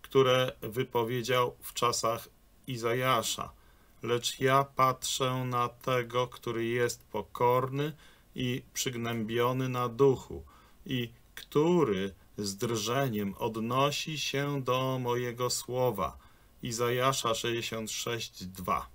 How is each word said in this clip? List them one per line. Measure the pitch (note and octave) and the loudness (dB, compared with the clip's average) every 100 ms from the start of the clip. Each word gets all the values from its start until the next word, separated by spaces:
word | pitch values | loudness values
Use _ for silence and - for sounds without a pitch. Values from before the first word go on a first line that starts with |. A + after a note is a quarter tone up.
które | - C3+ C3 B2+ B2+ - | 2 4 6 4 2 -4
wypowiedział | A2+ A2+ C3 A#2+ A2+ B2 A#2 B2+ B2 - | -8 -4 -2 -2 -2 -2 0 2 2 -2
w | - | -12
czasach | - A#2+ A#2+ A2+ A2+ - _ _ - - | -2 0 2 -2 -2 -8 _ _ -18 -10
Izajasza: | A#2+ A#2 B2 B2+ A#2+ G#2 - - - - - - - | -4 -2 0 2 2 0 -4 -6 -12 -20 -20 -20 -12
"Lecz | A2+ A#2+ - - | -2 -2 -2 0
ja | C3 C3+ | 4 4
patrzę | C#3 - C3 B2+ - - C3 B2+ | 2 2 2 2 -4 -2 -2 -2
na | B2+ B2 A#2+ | -2 0 -2
tego, | - - B2+ A#2 B2 B2 | -2 0 0 2 -2 -2
który | - A#2+ A2+ | -4 -6 -2
jest | A#2 A#2+ A#2+ - - | -2 0 0 -2 -6
pokorny | G#2+ - - B2 B2 B2+ C#3 D3+ D3 - - - | -8 -6 0 4 4 2 -2 -4 -6 -20 -20 -14
i | - B2+ B2 - | -6 -4 -4 -6
przygnębiony | - C3 A#2+ A#2 A#2 G#2+ A2+ A#2+ B2+ C3 | -4 -4 -2 -4 -2 -2 2 2 2 -2
na | B2 B2 | -2 -2
duchu | A2+ C#3 B2 - D2+ - - - - - | 6 6 6 -4 -12 -14 -20 -20 -20 -6
i | C3 A#2 - - | -4 -4 -10 -20
który | - - D3 D#3+ F3+ C3+ F#2+ G2 - - - | -18 0 2 4 4 4 2 -2 -6 -16 -6
z | G#2 G2 | -6 -4
drżeniem | A#2 A2+ G#2+ B2+ C3+ G#2 G2+ F#2 | -2 -2 0 0 0 0 -4 -2
odnosi | B2 A2 A2+ B2+ C#3+ C#3 - D3+ | -4 -2 -2 2 2 0 -6 -4
się | - C#3 C#3+ C#3+ | -2 -2 -2 -2
do | B2+ B2+ C3 C3 | 0 0 0 0
mojego | B2 A#2+ B2 A2+ B2 | 0 0 -2 -2 -2
słowa". | - - B2 B2+ G2 D2+ - - - - - | -2 -4 2 2 2 -4 -6 -20 -20 -20 -10
Izajasza | B2+ A2+ A#2+ B2 C3 C3+ A#2 | -8 0 0 4 2 2 0
sześćdziesiąt | A2 A#2 A#2 A2+ A2+ A2 | 0 0 -2 -4 -6 -6
sześć | - A#2+ A#2 A#2 - | -6 -4 -4 -6 -10
dwa. | F#2 F#2 F2+ D2+ - | -12 -8 -2 -2 -4